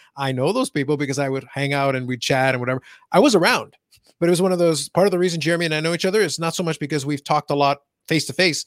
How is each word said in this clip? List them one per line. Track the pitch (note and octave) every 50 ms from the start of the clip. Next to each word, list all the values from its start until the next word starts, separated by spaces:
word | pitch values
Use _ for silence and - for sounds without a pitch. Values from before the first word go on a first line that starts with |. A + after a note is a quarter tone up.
| _ _ _
I | C#3 C#3 C3+
know | C3+ B2 C3 D#3+
those | G#3+ C4 B3+ -
people | - D#3 C3+ C3 D3+
because | C#3 D3 C3 C3+ C#3
I | C#3 C3+
would | C3+ C3+ C3+ -
hang | - C#3+ C#3 C#3
out | C#3+ C#3 C#3 C#3 C3+
and | B2+ B2+
we'd | B2 B2+ A2+
chat | - - C#3+ C3 C3 C3+ C3
and | B2
whatever. | B2 B2 B2+ C3+ - - - - _ _
I | - F3
was | A#3+ D4 A3
around, | A#3 E3+ A3 B3 D#3 G#2+ - _ _ _ _ _ _ _ _ _ _
but | E3+
it | E3+
was | F3+ D#3+
one | F#3+ F#3+
of | F#3
those, | F3 F3 E3+ D#3+ C#3 C#3 -
part | - E3 F#3+
of | G3+
the | F#3+ F3
reason | F3+ F#3 E3+ E3
Jeremy | C#3 D#3+ E3+ E3+ E3+
and | E3 D#3
I | D#3
know | D#3 E3 E3+
each | E3 -
other | F#3+ F#3+ A3
is | G3+ D#3 - -
not | E3 E3 -
so | - F3+
much | E3 D#3 -
because | D#3 B2+ D#3 D3 C3
we've | C#3+ D3+ C#3 -
talked | - D3+ D3+ - -
a | D3
lot | C#3+ C#3+ C#3 C#3 - _ _ _ _ _
face-to-face | - E3 D#3 - - B2 - F#3 F3+ C#3+ - -